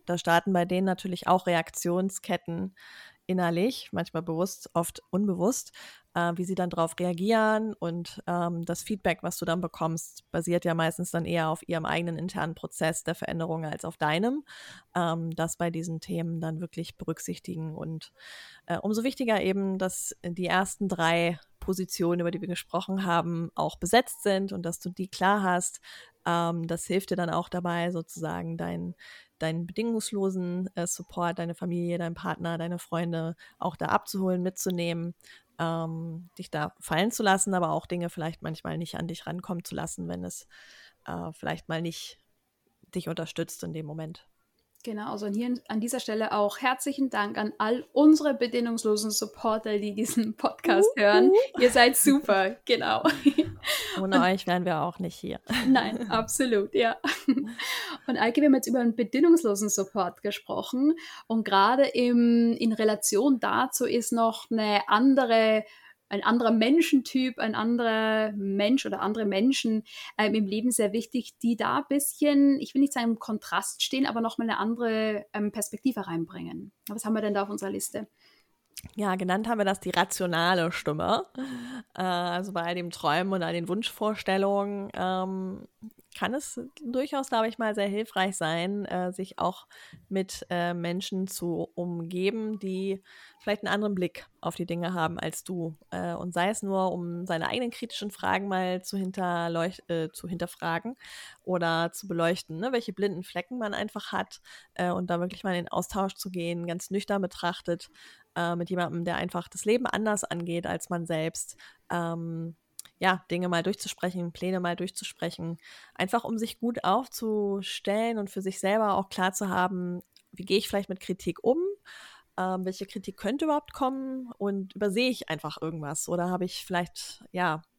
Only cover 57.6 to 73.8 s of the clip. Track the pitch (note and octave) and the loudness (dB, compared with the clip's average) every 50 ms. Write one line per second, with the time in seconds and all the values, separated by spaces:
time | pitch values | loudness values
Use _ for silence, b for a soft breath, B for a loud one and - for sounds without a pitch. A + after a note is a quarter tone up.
57.6 | B B B B B F#4 D#4 B - - - - A3 A#3 A#3 D4 D4 D4 C4 B3+ | B B B B B -6 -8 B -4 -4 0 2 2 2 4 6 8 8 8 6
58.6 | - A3+ A#3+ B3+ A#3+ A#3 A3+ B3 A#3 - - C4 D#4 E4+ E4+ E4 E4+ G#3+ G3+ G3 | 6 2 2 2 4 2 2 2 0 0 4 6 8 8 8 8 6 4 2 2
59.6 | G#3+ G#3 - G3+ G3 - - G#3 F#3 F3 - - - G3+ G3+ - - - - - | 2 0 0 0 0 0 0 0 0 -2 -2 -4 -4 -4 -4 -4 -6 -4 -4 -4
60.6 | G3 - - B3+ C#4 D4+ E4 E4 B B B B B - A3+ A3+ G#3+ - G3 G3 | -2 -2 0 4 4 4 4 2 B B B B B 0 0 0 2 4 6 6
61.6 | G3 A3 B3+ C4+ C#4 - - B3 B3 B3 A#3+ A#3+ A#3+ A#3 A#3 A#3 A#3 A#3 A3+ - | 6 8 8 6 6 6 4 4 4 6 6 6 6 8 8 6 6 4 4 2
62.6 | - A3+ A3 - A3 A3 G#3+ G#3 - - - G3 B3 D4 C4+ A3+ - G#3 A3 A3+ | 2 2 4 4 4 2 2 2 0 2 4 4 6 6 4 4 2 2 2 2
63.6 | B3+ B3+ - - B3 - - A#3+ A3 - A#3 A#3 A3+ A3+ A3+ - - - A#3 A3 | 2 0 0 0 0 2 2 0 2 2 2 2 4 2 2 -2 -4 -2 0 0
64.6 | G#3+ G#3 G#3 G3+ - - G3+ G#3+ B3+ C#4 C4+ C4+ B3+ A#3 A#3 A3+ A3 A3 A3 G#3+ | 2 2 2 2 2 4 4 6 8 8 8 6 6 6 6 6 6 6 4 4
65.6 | G#3+ B B B B B B _ _ - G#3 G3+ - G#3+ A3+ A#3 A#3 A3+ A#3 A3 | 2 B B B B B B _ _ -6 -4 0 2 2 4 4 4 4 6 6
66.6 | A3+ B3+ C#4+ E4+ D#4+ - D4+ C4 - - - C4 B3+ B3+ A#3+ - - A3 G#3+ G#3+ | 6 6 6 6 6 6 6 4 4 2 2 2 2 2 0 -2 -2 -2 0 0
67.6 | G#3+ A#3 A#3+ A#3+ A#3+ A3+ A3 A3 A3 A3 A3 A3 A3 A3 G#3 G#3 G3 G3 G3 G3 | 2 2 2 2 2 2 2 2 2 2 2 2 2 0 -2 -2 -2 0 2 2
68.6 | G#3 G#3+ C4 C4+ - G#3 G3+ F#3+ G3 G3 G#3+ A3+ G#3+ G3+ F#3+ G3 A3 C4 C4+ - | 4 4 4 4 2 -2 -2 0 0 0 0 0 0 2 2 4 4 4 4 4
69.6 | - A3+ A3 A3 B B B B B B B - G#3+ G#3 G#3 A3 G#3 F#3+ G3+ A3 | 2 0 0 0 B B B B B B B 0 2 2 4 2 2 0 0 0
70.6 | A3+ B3+ A#3+ - G#3+ G3+ G3 A#3 A3+ - - B3 - - - _ - A#3 A#3+ A3 | 0 2 2 2 2 2 2 -2 -2 -2 -4 -4 -4 -6 -6 _ 0 0 0 2
71.6 | - A3+ B3 C#4 C#4+ - C#4 C#4+ C#4+ - - - D4+ D4 C#4+ C#4 C#4 C#4 C#4 C4+ | 2 2 2 0 0 2 0 0 0 -2 0 2 4 6 6 8 8 6 6 4
72.6 | - - - C4+ C#4 C#4 - B3+ A#3 A#3 A3+ A3 - - A3 G#3+ - - - F#3 | 0 0 2 4 4 4 2 0 0 0 0 0 -2 -4 -6 -6 -4 -2 -2 -2
73.6 | - - - - | -2 -2 -4 -4